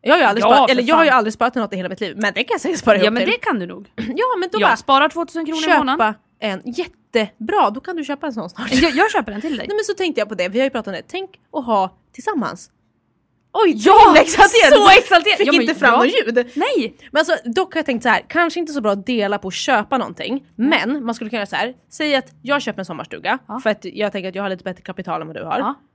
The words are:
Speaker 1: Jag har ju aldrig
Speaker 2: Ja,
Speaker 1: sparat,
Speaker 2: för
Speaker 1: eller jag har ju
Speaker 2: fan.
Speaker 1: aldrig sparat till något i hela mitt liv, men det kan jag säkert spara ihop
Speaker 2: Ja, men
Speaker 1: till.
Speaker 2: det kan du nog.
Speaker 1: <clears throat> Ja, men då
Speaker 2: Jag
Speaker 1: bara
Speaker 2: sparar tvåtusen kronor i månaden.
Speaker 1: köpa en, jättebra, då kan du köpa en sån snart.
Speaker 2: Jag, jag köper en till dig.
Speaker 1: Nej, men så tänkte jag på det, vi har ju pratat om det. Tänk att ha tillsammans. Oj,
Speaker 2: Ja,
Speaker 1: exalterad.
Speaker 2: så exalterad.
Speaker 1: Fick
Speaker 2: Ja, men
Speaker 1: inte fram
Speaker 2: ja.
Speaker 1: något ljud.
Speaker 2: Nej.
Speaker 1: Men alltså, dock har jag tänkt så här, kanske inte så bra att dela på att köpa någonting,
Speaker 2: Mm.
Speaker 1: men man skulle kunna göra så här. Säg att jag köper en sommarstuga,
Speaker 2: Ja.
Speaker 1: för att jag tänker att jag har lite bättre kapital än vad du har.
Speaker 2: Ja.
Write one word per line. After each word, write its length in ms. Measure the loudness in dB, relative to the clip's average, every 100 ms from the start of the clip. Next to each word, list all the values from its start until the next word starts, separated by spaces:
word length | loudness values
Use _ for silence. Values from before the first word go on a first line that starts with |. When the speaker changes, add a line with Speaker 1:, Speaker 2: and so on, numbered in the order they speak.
Speaker 1:
Jag 120 | 2
har 40 | 4
ju 60 |
aldrig 200 | 4 2
Speaker 2:
Ja, 40 | 4
Speaker 1:
sparat, 220 | 4 4
Speaker 2:
för 60 | 2
Speaker 1:
eller 120 | 2
jag 80 | 2
har 80 |
ju 60 | 4
Speaker 2:
fan. 80 | 2
Speaker 1:
aldrig 140 | 0
sparat 180 | -2 -4
till 100 | -2
något 100 | -6
i 40 | -6
hela 120 | -10
mitt 120 | -8
liv, 140 | -8 -4
men 140 | -4
det 100 | -4
kan 100 | -4
jag 60 | -4
säkert 180 | -4 -2
spara 180 | 2 2
ihop 80 |
Speaker 2:
Ja, 60 | 2
men 120 | 0
Speaker 1:
till. 100 | -2
Speaker 2:
det 60 | -2
kan 200 | -4 -4
du 80 | -6
nog. 240 | -14 -18
Speaker 1:
<clears throat> 40 | -12
Ja, 280 | -10 -4 -2 -2
men 80 | -4
då 80 | 0
Speaker 2:
Jag 80 | 0
Speaker 1:
bara 60 | 0
Speaker 2:
sparar 320 | 0 2 2
tvåtusen 380 | -2 -8 -8 -8
kronor 180 | -6
i 140 | 0 0
månaden. 200 | 2 -2
Speaker 1:
köpa 160 | -2 -4 _ _
en, 240 | -8 -8
jättebra, 1040 | -10 -10 -10 _ _ -4 -4 _ -4 0 0
då 100 | -2
kan 160 | -10 -10
du 80 |
köpa 220 | -8 -8 -8
en 60 |
sån 180 | -8 -12
snart. 220 | -12 -2
Speaker 2:
Jag, 180 | 0 2
jag 180 | 2 0
köper 220 | 0 -4
en 80 | -8
till 160 | -8 -8
dig. 100 | -6
Speaker 1:
Nej, 80 | -6
men 80 |
så 100 | -4
tänkte 260 | -4 -4 -2
jag 80 | -6
på 60 |
det, 140 | -4 -4
vi 100 | 0
har 60 |
ju 60 | -2
pratat 160 | -2 -8
om 60 |
det. 100 | -12 -10
Tänk 220 | -12 -12 _ _ -8
att 80 | -2
ha 300 | 0 -2 _ _
tillsammans. 580 | -10 -6 -4 -6 -10 -18 _ _ _ _ _ _ _ _ 0
Oj, 100 | 0 2
Speaker 2:
Ja, 380 | 6 8 10 8
Speaker 1:
exalterad. 560 | 4 6 6 8 8
Speaker 2:
så 160 | 8 10 8
exalterad. 380 | 6 2 2 0
Speaker 1:
Fick 80 | 2
Speaker 2:
Ja, 60 |
men 80 | 2
Speaker 1:
inte 120 | 2
fram 180 | 2 4
Speaker 2:
ja. 40 | 4
Speaker 1:
något 80 | 2 0 0 -2
ljud. 140 | -2
Speaker 2:
Nej. 420 | -4 -2 -2 -4 -8 -4
Speaker 1:
Men 100 | -2
alltså, 160 | 0 -2
dock 300 | -2 -4 -2
har 40 | -4
jag 80 | -4
tänkt 160 | -2
så 60 | 0
här, 140 | 0 0
kanske 320 | -2 -2 -4
inte 120 | -6
så 80 | -4
bra 120 | -2
att 140 | -2 -2
dela 320 | -2 -2 -4
på 100 | -8
att 60 |
köpa 440 | -8 -2 -2 0 -4
någonting, 480 | -4 -8 -8 -8 _ -4
Speaker 2:
Mm. 120 | 0 0 0
Speaker 1:
men 140 | -6
man 100 | -6
skulle 160 | -8 -8
kunna 80 | -8
göra 80 | -6
så 100 | -4
här. 180 | -6 -8 _
Säg 240 | -6 -2
att 120 | -2 -4 _
jag 200 | -4 -4
köper 160 | -4 -10
en 60 |
sommarstuga, 540 | -10 -12 -12 -10 -6 -6 -6
Speaker 2:
Ja. 120 | -6
Speaker 1:
för 100 | -4
att 140 | -4
jag 280 | -8 -6 -6
tänker 160 | -6 -10
att 60 |
jag 80 | -8
har 80 | -8
lite 140 | -8
bättre 180 | -10 -14
kapital 380 | -14 -14 -8 -8
än 60 | -8
vad 100 | -12
du 60 |
har. 140 | -6 -4
Speaker 2:
Ja. 160 | -4 -8 _